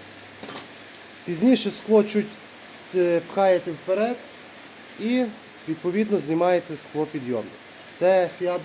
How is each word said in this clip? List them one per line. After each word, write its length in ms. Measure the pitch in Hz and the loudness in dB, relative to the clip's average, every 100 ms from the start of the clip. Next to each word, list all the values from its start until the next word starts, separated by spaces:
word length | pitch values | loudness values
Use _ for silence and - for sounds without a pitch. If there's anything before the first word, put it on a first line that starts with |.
| - - - - - - - - - - - - - | -20 -20 -20 -18 -14 -14 -16 -18 -18 -20 -20 -14 -8
Пізніше 460 | 165 233 247 208 | 2 4 4 2
скло 320 | - - 214 | -4 4 4
чуть, 240 | 208 214 208 - - - - - - 185 | 4 0 -2 -6 -20 -20 -20 -20 -4 0
е, 260 | 175 170 165 | 2 2 0
пхаєте 400 | 196 196 180 175 | 2 4 4 0
вперед 440 | 156 - 185 226 247 - - - - - - - - | -8 -2 0 0 -4 -12 -20 -20 -20 -20 -20 -18 -6
і, 260 | 214 254 240 208 - - - | -2 0 0 -6 -18 -14 -8
відповідно, 500 | 160 180 185 214 196 | -4 -2 0 2 0
знімаєте 580 | 143 165 180 175 175 151 | 0 2 4 2 0 -12
склопідйомник. 760 | - 147 151 156 123 117 101 - - - - | -8 -4 -4 -4 -4 -4 -6 -14 -20 -20 -14
Це 380 | - 175 190 175 - | 0 4 4 2 -2
Fiat 180 | 180 175 | -4 -4